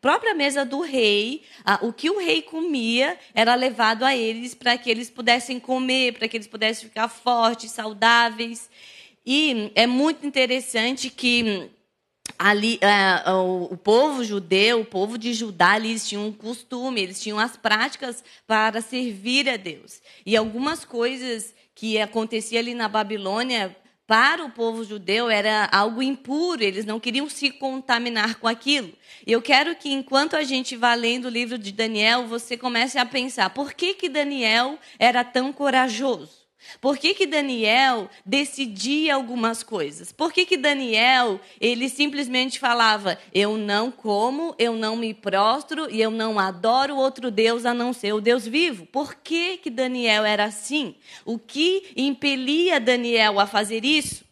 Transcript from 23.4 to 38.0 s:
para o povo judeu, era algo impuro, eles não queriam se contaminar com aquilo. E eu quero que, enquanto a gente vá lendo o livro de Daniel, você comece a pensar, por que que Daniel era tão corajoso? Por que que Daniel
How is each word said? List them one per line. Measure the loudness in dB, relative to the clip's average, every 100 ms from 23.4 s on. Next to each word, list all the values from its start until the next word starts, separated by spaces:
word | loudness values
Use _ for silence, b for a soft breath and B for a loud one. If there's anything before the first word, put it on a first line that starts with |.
| -2 -2 -4 -8 b b
para | _ 4 4 2
o | -6
povo | -4 -4 -4
judeu, | -8 -8 -2 0 2
era | 2 2 2 2
algo | 2 2 0
impuro, | -2 -2 -4 -2 -2 0
eles | -2 -2
não | -6 -6
queriam | -4 -4 -4
se | -4 -6
contaminar | -4 -6 -6 -2 -2 0 -2 -2
com | -2 -2
aquilo. | -2 0 -2 -2 -16 B B 0
E |
eu | 0
quero | 4 4 4
que, | -4 -4
enquanto | -6 0 2 2
a | 0
gente | -2 -2 -4 0
vá | 2
lendo | 2 0 -2 -2
o |
livro | -4 -4 -6
de | -8
Daniel, | -4 -2 2 4 2 0
você | -8 -8 -6
comece | -2 -2 0 0
a | -2
pensar, | -2 -4 -2 -2
por | -2 -8
que | -4 -4
que | -2 -4
Daniel | -2 -2 0 2 2 2 -4 B B
era | 4 4
tão | 0 -2 -2
corajoso? | -2 2 2 2 0 -2 -2 -8 _ _ _ B B
Por | -2 0
que | 0
que | 0 0
Daniel | 0 -2 -2 2 4 4 2